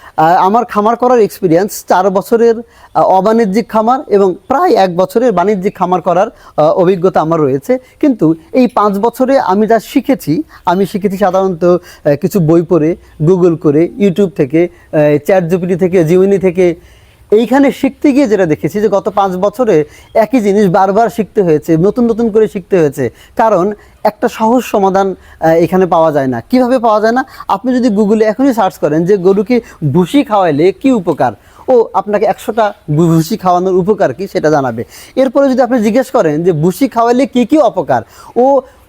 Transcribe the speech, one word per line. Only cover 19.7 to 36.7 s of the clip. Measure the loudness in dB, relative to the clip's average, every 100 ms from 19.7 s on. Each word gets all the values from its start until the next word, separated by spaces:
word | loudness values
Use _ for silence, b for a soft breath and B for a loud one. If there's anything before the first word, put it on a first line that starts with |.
| 0 -2 B B
একই | -2 0 0
জিনিস | 0 2 2
বারবার | 2 0 0 0
শিখতে | -2 -4 -2
হয়েছে, | 0 0 0 0
নতুন | 0 0 -2
নতুন | -2 -2
করে | 0 0
শিখতে | -2 -4 0
হয়েছে, | 0 -2 -6 b b -2
কারণ | 0 0 -2 -6 b b
একটা | -6 -4 -6
সহজ | -2 0 0
সমাধান, | -2 -2 0 0 -2 -6 b b
আহ, | 0
এখানে | 2 2 0 0
পাওয়া | 2 2
যায় | 0 -2
না। | -4
কিভাবে | -2 0 0 0
পাওয়া | 0 0
যায় | 0
না? | -2 -4 B -6
আপনি | -4 -2
যদি | -2 0
Google-এ | 0 0 0 0
এখনই | 0 0
সার্চ | 0 -2 -2
করেন | -2 0 0
যে | 0
গরুকে | 2 0 0 -2 B B -2
ভুসি | 0 0 0
খাওয়াইলে | 0 0 0 2 0
কী | 0 0
উপকার, | 0 -2 -2 -2 -4 B B 0
ও | 0 2
আপনাকে | -2 -2 -2 -2
একশোটা | -2 -6 -2 -2 -4 -4 0
ভুসি | 2 2 0 -4
খাওয়ানোর | -2 0 0 0
উপকার | 0 0 -2
কী | -4 -8
সেটা | -4 0
জানাবে। | 0 -2 -6 -10 B B -2
এরপরে | 0 2 0
যদি | 2
আপনি | 0 0
জিজ্ঞেস | 0 0 0
করেন | 0 0 0
যে | -2
ভুসি | 0 -2